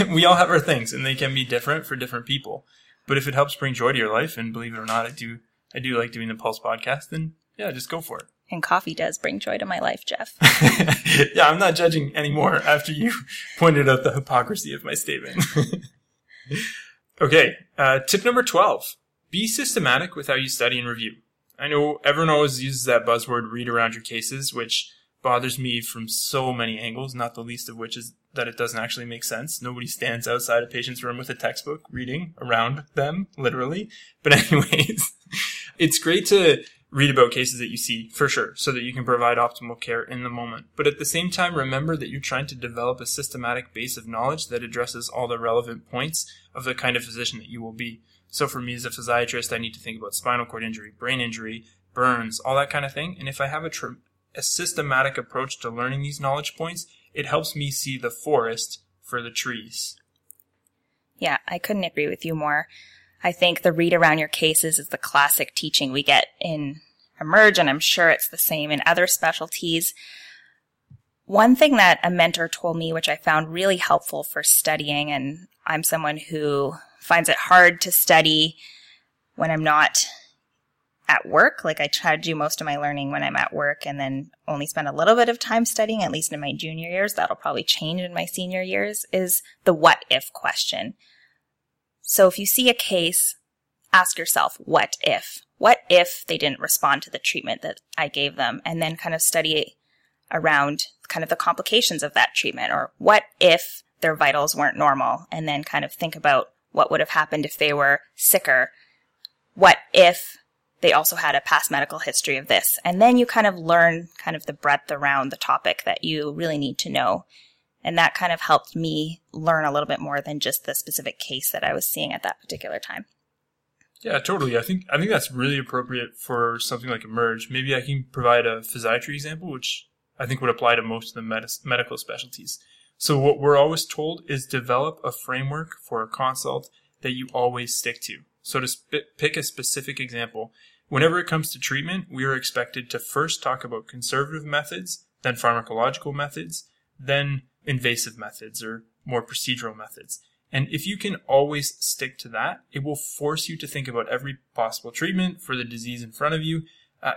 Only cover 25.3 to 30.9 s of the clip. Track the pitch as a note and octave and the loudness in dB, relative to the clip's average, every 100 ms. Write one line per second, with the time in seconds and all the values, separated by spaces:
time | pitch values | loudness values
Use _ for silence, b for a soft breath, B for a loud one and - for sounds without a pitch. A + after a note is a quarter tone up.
25.3 | B2 B2+ B2+ B2+ A#2 A#2 A#2 A2+ - - | 0 0 -4 -4 -6 -6 -10 -8 -6 -2
26.3 | C3+ C3 A#2+ A2+ A2 A#2 A#2+ C3+ B2+ A#2 | -2 -2 -2 -4 -4 -8 -8 -10 -6 -6
27.3 | - A#2 A#2+ - A2+ A2+ B2 A#2 _ _ | -8 -12 -12 -12 -12 -12 -12 -14 _ _
28.3 | - A#2+ A#2 A#2+ A2+ A#2 - A#2+ A#2 - | -8 -6 -4 -4 -4 -6 -8 -10 -10 -8
29.3 | A2+ D3+ - B2 B2 A#2+ - B2+ A#2 A#2 | -8 -8 -8 -10 -10 -10 -6 -4 -4 -4
30.3 | A#2+ B2 A#2 A#2+ B2 B2 | -4 0 0 0 -6 -8